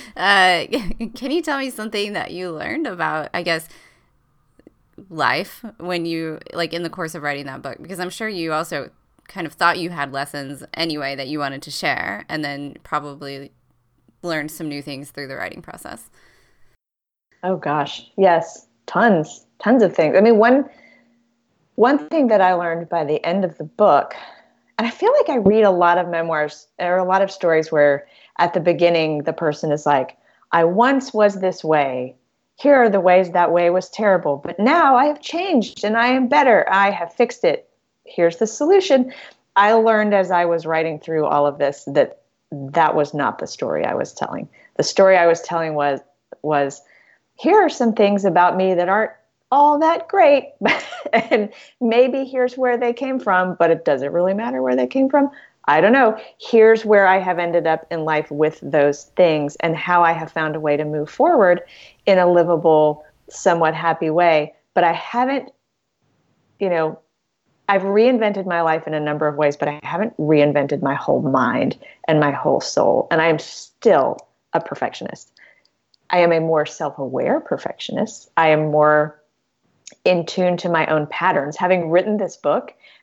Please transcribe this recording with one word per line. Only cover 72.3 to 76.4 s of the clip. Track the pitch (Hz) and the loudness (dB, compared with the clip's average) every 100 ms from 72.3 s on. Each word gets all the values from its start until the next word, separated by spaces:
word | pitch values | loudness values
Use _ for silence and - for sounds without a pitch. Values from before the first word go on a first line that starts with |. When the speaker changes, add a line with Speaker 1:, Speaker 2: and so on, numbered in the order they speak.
Speaker 2:
whole | 139 151 135 | 0 -2 -2
soul. | - - - 117 - | -2 0 2 2 0
And | 165 | 0
I | 165 | 0
am | 156 | 0
still | - - - _ 233 160 127 - - _ _ | -4 -18 -20 _ 2 4 2 -4 -12 _ _
a | 160 | -6
perfectionist. | - - - - - - - _ _ _ _ _ _ _ - | -6 -6 -8 -8 -14 -16 -20 _ _ _ _ _ _ _ -4
I | 180 | 2
am | 170 | 4
a | |
more | 165 | 2